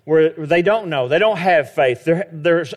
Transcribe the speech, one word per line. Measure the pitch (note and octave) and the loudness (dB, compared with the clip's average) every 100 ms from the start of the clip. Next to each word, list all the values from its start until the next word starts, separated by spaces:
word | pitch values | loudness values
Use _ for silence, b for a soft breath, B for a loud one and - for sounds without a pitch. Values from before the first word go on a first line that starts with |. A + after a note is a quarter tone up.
| - | -2
where | D#3+ D#3+ | 2 2
they | D#3+ D3+ E3+ | 0 -2 0
don't | F3 A3 F#3+ | 0 -2 -2
know. | D3 B2 | -4 0
They | D#3+ | 0
don't | G#3+ F#3+ | 0 0
have | F3+ E3 B2 | 0 0 0
faith. | - C3+ A#2+ E3 | 0 0 0 -2
There, | E3 G3+ | -2 -4
there's | E3 D#3+ E3+ D3 | -4 0 0 -2